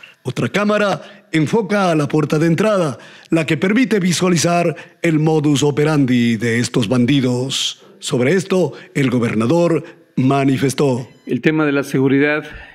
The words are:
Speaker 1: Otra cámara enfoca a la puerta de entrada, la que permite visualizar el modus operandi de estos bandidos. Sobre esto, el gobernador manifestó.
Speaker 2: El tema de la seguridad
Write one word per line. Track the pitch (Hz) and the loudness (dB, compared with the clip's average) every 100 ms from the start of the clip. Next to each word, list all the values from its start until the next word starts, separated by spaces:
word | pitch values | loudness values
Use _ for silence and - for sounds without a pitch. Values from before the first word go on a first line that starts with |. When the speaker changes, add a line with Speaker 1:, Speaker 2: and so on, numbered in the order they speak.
| - - | -20 -14
Speaker 1:
Otra | - - - | -10 -4 -2
cámara | 190 208 208 208 175 - - _ | 0 0 0 0 -2 -8 -20 _
enfoca | 160 151 226 190 202 185 | -2 0 0 0 0 0
a | 156 | 0
la | 143 | 0
puerta | 156 151 156 | 0 0 0
de | 165 | 0
entrada, | 160 214 202 160 117 - - - | 2 2 0 -2 -4 -14 -18 -4
la | 165 151 | -2 0
que | 160 | -2
permite | 190 208 262 214 | 0 2 2 0
visualizar | 180 156 185 175 170 175 170 - - - | 0 0 0 0 2 0 0 -4 -12 -6
el | 170 156 | -2 2
modus | 156 156 151 139 | 2 2 2 2
operandi | 147 143 151 151 131 123 117 113 | 2 2 0 2 2 2 2 0
de | 117 117 | -2 -2
estos | 123 139 101 | -2 -2 0
bandidos. | 127 120 143 127 123 131 135 - - - - | 0 2 2 0 -2 -4 -4 -6 -8 -18 -14
Sobre | - 127 127 | -6 -2 0
esto, | 190 - 185 156 - - - | 0 0 -2 -2 -4 -10 -2
el | 135 | 0
gobernador | 123 113 107 117 170 170 160 - - _ - | 0 -2 -2 0 2 2 0 -4 -20 _ -2
manifestó. | 131 139 139 131 135 131 143 120 123 - - | 0 2 2 0 0 0 0 0 -6 -16 -8
Speaker 2:
El | 123 | 0
tema | 156 156 | 0 2
de | 147 | 0
la | 143 | 0
seguridad | 139 139 135 139 147 151 147 - - | -2 0 2 2 2 -2 -6 -16 -20